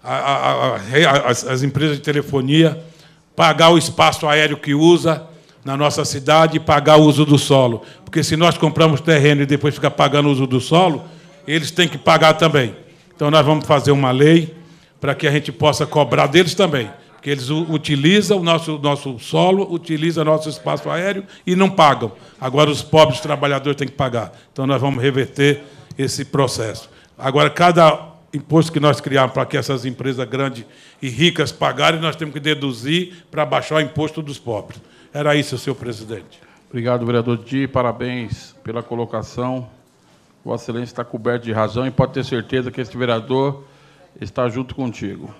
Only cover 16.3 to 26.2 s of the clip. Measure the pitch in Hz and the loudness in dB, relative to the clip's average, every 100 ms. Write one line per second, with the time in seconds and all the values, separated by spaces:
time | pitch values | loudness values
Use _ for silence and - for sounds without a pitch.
16.3 | 156 180 - 185 139 107 - _ _ 139 | 4 2 0 0 0 -6 -12 _ _ -8
17.3 | 143 123 156 165 156 156 143 147 202 185 | -6 -4 -4 -2 -4 -2 0 4 2 2
18.3 | 202 170 165 160 151 143 143 135 120 - | 0 0 -4 -6 -4 -4 -4 -6 -12 -4
19.3 | 156 180 196 190 170 165 156 160 165 151 | 0 2 0 -2 -8 -8 -4 -4 -2 0
20.3 | 156 156 139 151 151 147 156 190 196 190 | 0 -2 -10 -6 -6 -6 -4 -4 -6 -12
21.3 | - - 185 190 190 151 131 113 - - | -12 -4 2 2 6 4 4 -4 -10 -20
22.3 | - 131 135 151 143 - 156 151 135 151 | -10 -4 2 2 0 0 4 4 2 -6
23.3 | 139 143 139 139 143 135 - 131 117 98 | -2 -2 -2 -4 -4 -6 -4 -4 -4 -8
24.3 | - _ - 135 135 139 131 135 131 120 | -14 _ -6 -2 0 -2 0 -2 -2 -4
25.3 | - 143 143 - - - - 131 - | 0 0 0 -6 -20 -18 -8 -6 -6